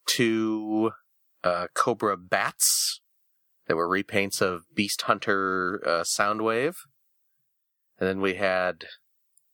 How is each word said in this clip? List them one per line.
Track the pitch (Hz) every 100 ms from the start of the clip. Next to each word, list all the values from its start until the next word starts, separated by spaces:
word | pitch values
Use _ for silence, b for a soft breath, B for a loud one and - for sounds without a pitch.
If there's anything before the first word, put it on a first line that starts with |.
| -
two, | - 117 110 110 110 107 110 110 - _ _ _ _
uh, | 90 87 90
Cobra | - 127 110 104 92
Bats | 92 101 131 - - - - - _ _ _ _ _ _ -
that | 82
were | 87
repaints | 95 - 101 98 -
of | 98 87 -
Beast | - 101 -
Hunter, | - 104 - 98 95 95 90 101 78
uh, | 82
Soundwave. | - - 104 110 110 113 151 - - _ _ _ _ _ _ _ _ _ _ -
And | 95
then | 95
we | 98 92
had | 98 92 90 82 - - _ _ _ _ _